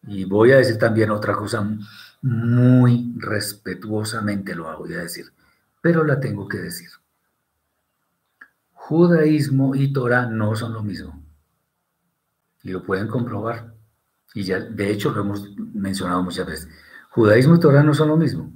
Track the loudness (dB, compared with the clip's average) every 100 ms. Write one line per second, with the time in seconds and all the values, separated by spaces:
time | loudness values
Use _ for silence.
0 | -12 -10 -2 4 6 6 4 2 0 2
1 | 0 -2 -2 -4 -4 -4 -4 -6 -12 -20
2 | -20 _ -4 -2 0 4 6 6 6 4
3 | -2 -8 -6 -6 -6 -12 -12 -12 -6 -6
4 | -6 -6 -6 -6 -8 -10 -12 -14 -12 -12
5 | -12 -14 -18 _ _ _ _ _ 0 0
6 | 0 -2 -2 -8 -8 -10 -10 -14 -18 _
7 | _ _ _ _ _ _ _ _ _ _
8 | _ _ _ _ -20 _ _ _ -4 2
9 | 4 4 4 2 0 0 0 0 -2 -2
10 | 0 0 -2 -2 -2 -2 -6 -8 -8 -10
11 | -14 -18 -20 _ _ _ _ _ _ _
12 | _ _ _ _ _ _ -10 -10 -4 -4
13 | -2 -4 -4 -6 -6 -8 -12 -20 _ _
14 | _ _ _ -10 -4 -4 -4 -4 -2 -2
15 | -2 -4 -4 -6 -10 -14 -12 -8 -6 -6
16 | -4 -2 -4 -6 -8 -10 -14 -20 -20 -20
17 | _ 2 6 6 6 6 8 6 6 4
18 | 2 2 2 -2 -10